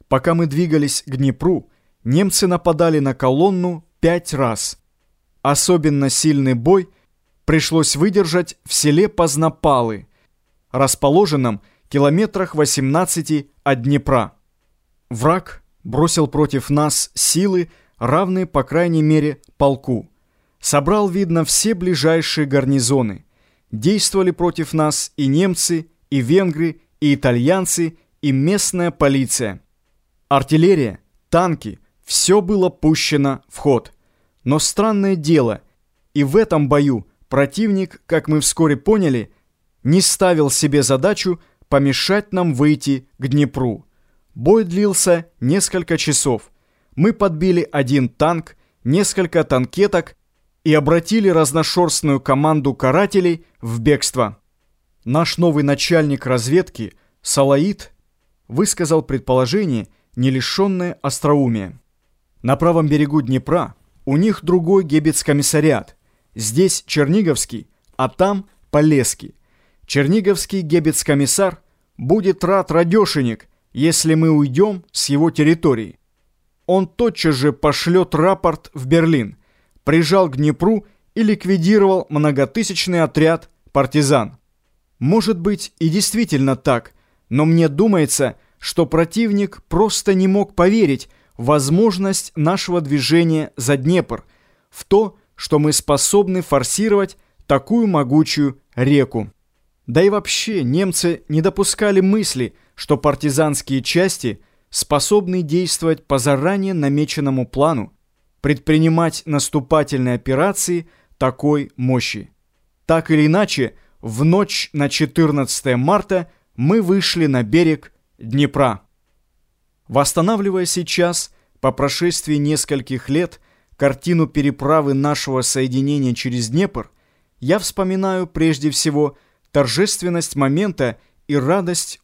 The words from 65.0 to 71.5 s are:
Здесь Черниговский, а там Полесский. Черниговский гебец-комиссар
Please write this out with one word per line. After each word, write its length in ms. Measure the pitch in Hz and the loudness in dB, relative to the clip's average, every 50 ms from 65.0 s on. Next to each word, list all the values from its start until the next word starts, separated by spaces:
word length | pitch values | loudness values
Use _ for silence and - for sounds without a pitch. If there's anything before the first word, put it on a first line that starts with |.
| 151 156 151 - - 156 143 147 143 - - 151 147 156 135 101 - - - _ _ _ _ _ _ _ - | 2 0 -2 -2 0 0 0 0 0 0 0 2 2 2 2 0 -4 -10 -20 _ _ _ _ _ _ _ -12
Здесь 480 | 110 110 107 113 160 190 180 - - - | -8 -8 -4 0 2 2 2 0 -4 -8
Черниговский, 840 | - - 151 143 139 175 220 196 165 135 - - - 120 110 - _ _ _ _ _ _ | -4 -2 0 0 2 2 0 2 0 -2 -2 -4 -8 -10 -14 -14 _ _ _ _ _ _
а 140 | - - - | -4 -4 -4
там 400 | - - 185 196 202 196 - _ _ _ _ _ | 0 0 0 0 0 -4 -6 _ _ _ _ _
Полесский. 640 | - 147 151 156 151 135 117 - - - - - - _ _ _ _ _ _ _ _ _ _ | 0 2 4 4 4 2 2 0 -4 -8 -12 -20 -20 _ _ _ _ _ _ _ _ _ _
Черниговский 760 | - - 139 139 147 196 226 180 202 190 170 - - 196 196 | -4 -2 0 0 2 2 2 2 0 0 0 -2 -6 -6 -6
гебец-комиссар 1000 | 170 147 165 170 151 156 147 - - - 143 139 139 123 - 196 196 180 | -4 0 0 0 2 0 -2 -2 -2 0 0 0 0 0 0 0 0 -2